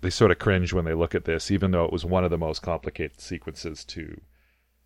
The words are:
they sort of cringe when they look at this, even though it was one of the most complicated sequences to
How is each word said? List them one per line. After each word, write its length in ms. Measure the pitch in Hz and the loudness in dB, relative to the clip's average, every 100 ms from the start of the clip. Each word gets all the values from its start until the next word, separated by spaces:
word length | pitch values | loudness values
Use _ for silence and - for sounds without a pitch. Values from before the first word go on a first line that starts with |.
they 80 | 90 | -4
sort 220 | - 107 | 4 6
of 80 | 87 | 6
cringe 340 | 107 92 90 | 4 2 2
when 100 | 92 | 0
they 100 | 82 | 0
look 220 | 80 85 | 0 0
at 80 | 87 | 0
this, 260 | 82 82 - | 0 -2 0
even 220 | 98 95 | 2 2
though 140 | 90 | 2
it 80 | 85 | 2
was 100 | 87 | -2
one 220 | 85 92 | 0 2
of 40 | 90 | 2
the 80 | 82 | 0
most 240 | 80 78 | -2 -4
complicated 600 | - 80 - - 78 - | -4 -6 -6 -8 -8 -10
sequences 640 | - 82 - 76 85 76 | -12 -10 -10 -10 -10 -12
to 340 | - 87 78 78 - _ _ _ _ _ | -14 -14 -14 -16 -20 _ _ _ _ _